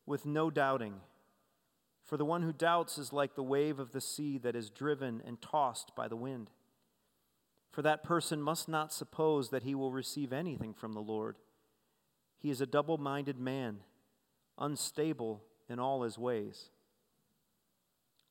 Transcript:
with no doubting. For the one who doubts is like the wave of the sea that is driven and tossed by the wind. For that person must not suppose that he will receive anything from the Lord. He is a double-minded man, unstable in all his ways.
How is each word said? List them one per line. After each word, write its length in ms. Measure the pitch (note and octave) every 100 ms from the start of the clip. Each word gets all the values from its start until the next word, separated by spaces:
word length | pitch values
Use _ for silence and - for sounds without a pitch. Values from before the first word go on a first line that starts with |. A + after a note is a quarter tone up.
| -
with 180 | C#3+
no 240 | D3 D3+ D#3+
doubting. 520 | D3+ C3+ C3+ A2 G2 - _ _ _ _ _ _ _ _ _
For 120 | - D3
the 80 |
one 160 | D3 E3+
who 140 | E3
doubts 420 | D3 E3 E3+ E3 -
is 160 | B2+
like 220 | C#3+ C#3
the 80 | -
wave 360 | C3 C#3 D3+ C#3
of 140 | B2+
the 80 | C3
sea 380 | - - D3 C3+
that 180 | A#2+ A#2+
is 140 | G#2+
driven 500 | - C#3+ C#3+ C3+ A2+ A#2
and 160 | A#2+
tossed 520 | - D#3 C3+ A2+ -
by 140 | - A#2
the 80 | A2+
wind. 340 | B2+ C3 G#2 _ _ _ _ _ _ _ _ _ _ _ _
For 120 | -
that 200 | D3 D3+
person 380 | - E3+ - D#3
must 260 | D3 D#3+ -
not 280 | D#3+ D#3
suppose 560 | - D3 - D#3+ D3+ A#2
that 120 | C3
he 120 | A#2+
will 180 | C#3 C3+
receive 400 | C3 B2 - C#3
anything 400 | C3 F3+ C#3 A2
from 220 | G#2 A2+
the 80 | G#2+
Lord. 340 | G#2+ A2 A2 G#2+ _ _ _ _ _ _ _ _ _ _
He 100 | D3
is 140 | B2+
a 40 | C3+
double-minded 720 | D3 D3 D#3+ C#3 C#3 C#3 C3
man, 420 | B2+ C3+ B2 G#2 - _ _ _ _ _ _ -
unstable 880 | C#3+ C#3+ - - D#3 C#3+ A2+ G#2+ - _ -
in 100 | A#2+
all 240 | B2+ C3+
his 140 | A#2+ G#2+
ways. 540 | B2 A#2 G#2 G2+ - _ _ _ _ _ _ _ _ _ _ _ _ _ _ _ _